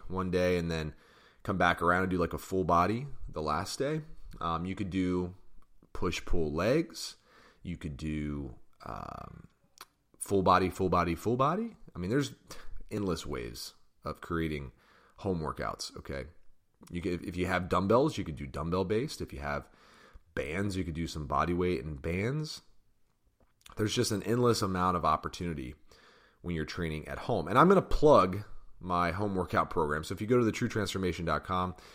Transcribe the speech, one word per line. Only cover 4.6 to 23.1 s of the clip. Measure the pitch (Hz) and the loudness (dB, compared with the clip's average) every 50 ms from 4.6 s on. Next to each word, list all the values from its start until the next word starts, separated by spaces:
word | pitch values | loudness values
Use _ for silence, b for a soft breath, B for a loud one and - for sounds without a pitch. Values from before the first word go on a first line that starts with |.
| 87 | -2
you | 95 95 | -4 -4
could | - 101 87 | -4 -4 -2
do | 82 95 92 90 90 90 90 87 92 - - - - - - - - - - _ - | 0 2 2 2 2 0 0 -2 -6 -12 -16 -16 -16 -16 -18 -18 -20 -20 -18 _ -4
push-pull | - 98 90 80 - - - 90 85 80 76 73 | -2 -2 -2 -2 -2 2 4 4 6 6 2 0
legs. | 80 90 113 139 165 165 - - - - - - b b b b b b b b b - | 2 2 4 4 2 2 -2 -8 -12 -12 -12 -14 b b b b b b b b b -10
You | 87 85 | -8 -8
could | - - 78 69 | -6 -6 -8 -8
do, | - 76 78 76 76 76 73 73 71 69 64 58 - - - - - - | -6 -4 -4 -2 -2 -2 -4 -4 -6 -6 -8 -12 -14 -20 -20 -20 -16 -12
um, | - - 50 50 - 50 50 50 - - 50 - - _ _ _ _ _ - - - _ _ _ _ _ - | -12 -10 -10 -10 -12 -12 -12 -14 -14 -16 -18 -20 -20 _ _ _ _ _ -20 -20 -20 _ _ _ _ _ -14
full | - - 101 98 90 | -2 2 4 6 8
body, | 98 92 90 92 87 | 8 8 8 6 4
full | - - 95 90 | 2 0 2 4
body, | 90 87 85 87 82 | 4 4 4 2 0
full | - - 104 123 | 0 0 0 2
body. | 123 135 147 170 208 233 226 196 - - - - | 2 2 2 2 0 -4 -6 -10 -14 -20 -16 -10
I | 90 | -8
mean, | 87 95 | -4 0
there's | 120 143 139 117 - - _ B B B B B B B - - | 0 0 0 -2 -6 -14 _ B B B B B B B -6 -6
endless | 107 104 101 92 82 - - | -6 -4 -2 -2 -2 -2 -4
ways | 69 69 64 58 58 58 - - - - - - - _ _ - | -6 -6 -6 -8 -8 -10 -12 -12 -14 -16 -18 -20 -20 _ _ -10
of | 78 73 - | -10 -10 -8
creating | - - 85 82 82 78 76 71 69 60 b b b b b b b b b | -6 -4 -2 -2 -2 -2 -4 -6 -8 -10 b b b b b b b b b
home | - - 101 92 82 | -6 -4 -2 -2 -2
workouts, | 76 67 - - 64 53 50 - - - - | -4 -4 -6 -6 -6 -6 -6 -8 -10 -12 -12
okay? | - - - 71 67 64 - - - - - - - _ _ _ _ - - | -12 -10 -8 -8 -8 -8 -10 -14 -18 -20 -20 -20 -20 _ _ _ _ -14 -10
You | - 87 | -8 -4
could, | 82 95 90 85 - | -4 -2 -4 -4 -4
if | - 85 | -6 -4
you | 87 110 | -2 0
have | 92 92 92 92 | 0 0 0 0
dumbbells, | 80 - 90 95 98 110 123 147 156 - | 0 0 2 4 4 6 6 4 2 0
you | 104 92 | -4 -6
could | 85 71 | -6 -8
do | 64 71 | -8 -8
dumbbell-based. | 67 - 71 76 82 87 92 95 90 107 110 139 151 - - | -8 -6 -6 -4 0 0 0 0 0 0 -2 -2 -4 -6 -10
If | 85 - - | -10 -10 -10
you | 67 | -8
have | 71 71 71 - - - b b b b b b b b b b b _ _ | -6 -4 -4 -6 -6 -10 b b b b b b b b b b b _ _
bands, | - 65 71 80 95 101 104 90 | -6 -4 -4 -4 -2 -2 -2 -2
you | 95 - | -2 -4
could | 82 76 | -4 -4
do | 80 82 | -4 -6
some | - - 80 76 | -6 -6 -8 -6
body | 71 71 69 78 85 87 | -2 0 0 0 2 2
weight | 87 90 90 90 64 - | 2 2 0 0 -2 -4
and | 78 76 69 | -6 -8 -6
bands. | - 82 85 92 101 120 143 156 151 151 - - - - - - _ _ _ _ _ _ | -4 -4 -2 -2 -2 -2 -2 -4 -6 -8 -10 -14 -16 -20 -20 -20 _ _ _ _ _ _